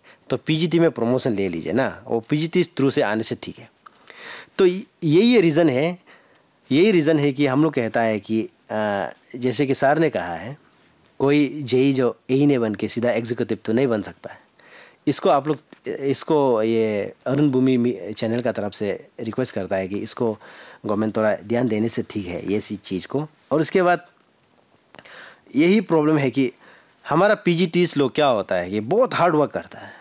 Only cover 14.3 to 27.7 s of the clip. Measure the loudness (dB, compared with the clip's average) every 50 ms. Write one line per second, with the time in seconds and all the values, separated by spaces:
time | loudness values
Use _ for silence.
14.3 | -20 -20 _ _ _ _ _ -20 -20 -20 -20 -20 _ _ _ -2 -2 0 2 2
15.3 | 2 2 2 -2 -4 -4 _ _ -20 _ _ -10 -8 -4 -2 -2 -2 -2 0 0
16.3 | 2 2 4 4 2 2 2 2 2 2 0 0 0 -2 -4 -6 -10 _ -6 -4
17.3 | 0 2 2 2 2 2 2 2 2 2 2 0 -2 -4 -8 -10 -8 -6 -4 -2
18.3 | -2 -2 -2 -2 -4 -4 -6 -6 -6 -6 -4 -4 -4 -6 -10 -18 _ -10 -10 -8
19.3 | -4 -4 -4 -4 -4 -6 -6 -4 -4 -4 -4 -4 -6 -6 -6 -8 -6 -4 -4 -4
20.3 | -4 -6 -12 -20 -20 -20 -20 -20 -20 -12 -6 -4 -2 -2 -2 -2 0 0 0 0
21.3 | 0 -2 -4 -4 -2 -2 0 0 0 0 -2 -2 -2 -4 -6 -6 -8 -8 -8 -8
22.3 | -8 -8 -4 -4 -4 -2 -2 -4 -8 -10 -8 -8 -8 -6 -6 -6 -6 -6 -6 -6
23.3 | _ _ _ _ -2 0 0 0 2 2 2 2 2 0 -2 -14 _ _ _ _
24.3 | _ _ _ _ _ _ _ _ _ _ _ _ -20 -20 -20 -20 -20 -20 -20 -20
25.3 | -20 _ _ -6 0 2 2 4 4 2 2 2 0 2 2 2 2 2 2 0
26.3 | 0 0 -2 -2 -4 _ -20 -20 -20 -20 _ _ _ _ _ -2 0 2 4 4
27.3 | 2 2 2 0 2 2 0 0